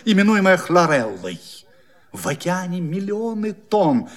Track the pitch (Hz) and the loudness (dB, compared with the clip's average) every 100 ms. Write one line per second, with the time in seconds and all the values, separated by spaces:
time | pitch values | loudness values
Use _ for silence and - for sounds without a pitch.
0 | 226 196 202 208 190 180 - 175 165 143 | 0 2 4 4 4 2 2 2 4 2
1 | 110 95 90 85 - - - _ _ _ | -2 -6 -10 -12 -16 -20 -20 _ _ _
2 | _ - 170 151 175 185 180 180 160 180 | _ -10 -8 -6 -4 -4 -4 -6 -4 -4
3 | 196 208 233 220 214 202 - 214 170 123 | -4 -4 -4 -4 -6 -8 0 2 4 2
4 | - | -2